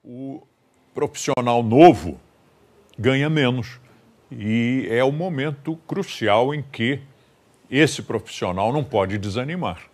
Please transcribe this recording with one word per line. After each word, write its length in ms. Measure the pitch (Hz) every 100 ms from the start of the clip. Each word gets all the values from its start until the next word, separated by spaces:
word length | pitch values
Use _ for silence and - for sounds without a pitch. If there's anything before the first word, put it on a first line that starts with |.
O 380 | - 123 135 135 _ _ _ _ _ -
profissional 680 | 147 - - 127 120 120
novo 580 | 117 123 175 104 80 69 _ _ _ _ _ _ _ -
ganha 320 | 120 135 147
menos. 500 | 156 127 123 107 - - - _ _ _
E 560 | 120 107 117 117 131 110
é 140 | 113
o 80 | 131
momento 640 | 147 185 143 143 139 - 160 -
crucial 680 | 170 190 - 107 104 127 147
em 80 |
que 360 | 135 - 117 143 - _ _ _ _ _ _
esse 320 | 135 156 -
profissional 720 | 107 113 - - 101 90 107
não 100 | 147
pode 340 | 123 110 95 104
desanimar. 680 | 101 104 135 180 120 87 -